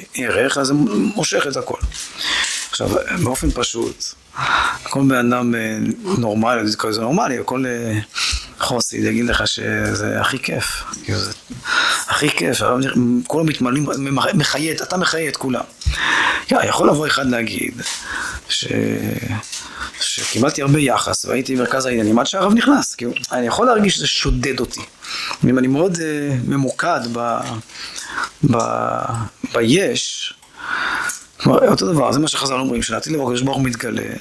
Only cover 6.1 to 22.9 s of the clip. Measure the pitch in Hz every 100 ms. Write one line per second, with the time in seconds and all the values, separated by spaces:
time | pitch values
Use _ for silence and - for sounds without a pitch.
6.1 | 190 113 107 113 120 107 104 110 107 113
7.1 | 175 226 120 101 131 131 120 117 107 104
8.1 | - - - - - - 123 - 113 110
9.1 | 113 120 117 107 110 107 107 107 101 107
10.1 | 107 98 131 - - - - - - -
11.1 | 101 101 - - - - - - - -
12.1 | - 147 - 170 120 107 123 135 - 120
13.1 | 123 - 151 160 - 123 135 143 135 139
14.1 | 135 - - 139 135 160 147 - 185 170
15.1 | 160 156 - 135 120 - - - - -
16.1 | - - - - 262 170 - 175 151 147
17.1 | 139 135 120 110 117 - 120 - - -
18.1 | - - - - - - 113 110 110 110
19.1 | 110 107 104 - - - - - - -
20.1 | - - 110 139 147 139 151 135 107 -
21.1 | - 95 120 131 131 123 135 131 117 107
22.1 | 113 139 196 190 226 - - 143